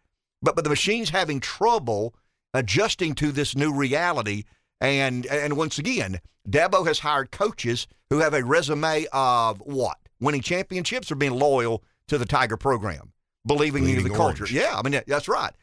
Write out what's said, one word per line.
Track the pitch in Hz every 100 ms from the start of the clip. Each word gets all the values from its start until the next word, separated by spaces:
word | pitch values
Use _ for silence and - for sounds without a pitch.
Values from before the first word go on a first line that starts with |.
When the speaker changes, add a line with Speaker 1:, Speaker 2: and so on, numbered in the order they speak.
| _ _ _ _
Speaker 1:
but, | 147 156
but |
the | 151
machine's | 147 185 226 214
having | 175 160 139
trouble | - - 214 226 120 104 113 - _ _ _
adjusting | 131 120 107 220 - 170 139
to | 151
this | 139 143 135
new | 151
reality. | 139 139 139 175 151 107 104 104 _ _ -
And, | 131 139 135 127 123
and | 147 147 143
once | 156 -
again, | 160 247 101 90 - _ -
Dabo | 139 175 190 170
has | 151
hired | 151 143 131
coaches | - - - 117 120 - _ -
who | 143
have | 160
a | 147
resume | 123 160 143 147 160 156 160
of | 135 131 123 113 101
what? | 117 139 113 - _ -
Winning | 127 143
championships | 127 175 190 185 170 254 -
or | 143
being | 143
loyal | 127 147 135 117 113 - _ -
to | 147
the | 120
Tiger | 139 127 110
program, | 139 220 101 73 - _ _ _ -
believing | 147 151 143
in | 135 95
Speaker 2:
Bleeding | 92
Speaker 1:
the | 101
culture. | 151 73
Speaker 2:
orange. | 98
Speaker 1:
Yeah, | 127 302 -
I |
mean, | 123
that, | 139 -
that's | 143 -
right. | 165 107 -